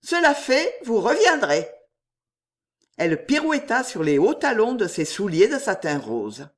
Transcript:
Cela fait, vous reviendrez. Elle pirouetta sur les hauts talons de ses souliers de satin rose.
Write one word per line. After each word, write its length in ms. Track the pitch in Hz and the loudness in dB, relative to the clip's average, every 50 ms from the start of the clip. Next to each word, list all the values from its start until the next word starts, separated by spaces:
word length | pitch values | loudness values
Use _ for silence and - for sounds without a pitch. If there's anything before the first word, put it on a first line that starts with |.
Cela 320 | _ - 339 339 339 302 285 | _ -2 -2 2 4 2 2
fait, 400 | 294 - - 254 277 330 415 - - - | 2 0 0 2 2 2 0 -4 -8 -6
vous 180 | 247 226 214 | -2 -2 0
reviendrez. 640 | 185 226 311 - 427 370 330 294 233 156 143 156 - - - - _ _ _ _ _ _ _ _ _ _ _ _ _ _ _ _ _ _ _ _ _ _ _ | 2 2 2 4 4 4 4 2 0 0 0 0 -2 -4 -12 -20 _ _ _ _ _ _ _ _ _ _ _ _ _ _ _ _ _ _ _ _ _ _ _
Elle 280 | - 165 165 160 151 - | -4 0 0 0 -2 0
pirouetta 580 | - 277 302 302 320 311 285 294 - 226 254 - | 0 0 0 2 0 -2 -2 -2 -2 -2 -2 -2
sur 200 | - - 190 160 | -4 -6 -4 0
les 140 | 156 147 | 2 2
hauts 160 | 139 156 226 302 | 4 4 2 2
talons 400 | - - 269 254 220 214 233 262 | 2 0 -2 2 2 0 0 0
de 140 | 247 208 | -2 -2
ses 180 | 170 - - 160 | -4 -2 -4 -4
souliers 420 | 151 - - 196 202 165 160 190 | -4 -4 -4 -4 -2 4 4 4
de 120 | 233 302 269 | 4 4 -2
satin 400 | - 226 196 - - 165 147 143 | -2 -4 -4 -4 -2 -4 -4 -4
rose. 500 | 131 110 113 117 104 107 104 107 143 143 _ | -4 -4 -6 -6 -6 -6 -10 -12 -18 -20 _